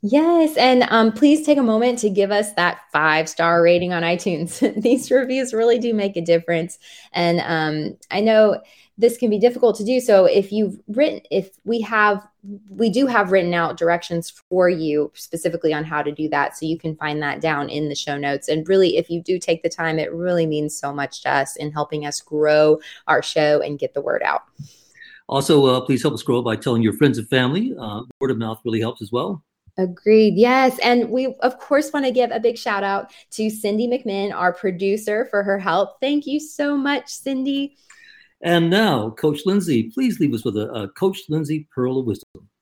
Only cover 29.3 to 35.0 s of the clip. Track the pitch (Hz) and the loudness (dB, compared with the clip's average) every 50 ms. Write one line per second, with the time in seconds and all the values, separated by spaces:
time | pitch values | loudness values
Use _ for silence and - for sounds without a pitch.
29.3 | 202 156 _ _ _ _ _ _ _ - 190 180 175 - _ 214 214 220 220 214 | -6 -10 _ _ _ _ _ _ _ -4 -4 -4 -6 -6 _ 4 6 6 6 4
30.3 | 180 175 220 240 254 262 269 254 247 - - 240 240 240 233 - 220 254 262 262 | 4 4 4 4 4 4 4 2 2 0 0 2 2 2 2 0 -2 -2 -2 -2
31.3 | 254 - - 262 254 - - - 285 277 302 - - 294 277 262 240 254 247 233 | -4 -2 -4 -4 -4 -4 -6 0 0 0 0 0 -4 -2 -2 0 0 0 0 0
32.3 | 233 226 220 233 220 226 - 247 208 196 196 196 196 196 - - _ - _ _ | -2 0 -2 -2 -2 -2 -4 -4 -4 -2 -2 -2 -2 -4 -4 -8 _ -20 _ _
33.3 | - - 220 220 214 214 - 208 202 214 240 240 240 262 - 214 196 196 196 208 | -8 -4 -4 -4 -4 -4 -4 -2 -2 0 -2 -2 -2 -4 -4 -4 -4 -4 -4 -4
34.3 | - - 202 180 - - - 196 185 170 196 196 196 214 | -4 0 0 -2 -2 0 -4 -4 -4 -2 -2 -2 -2 -2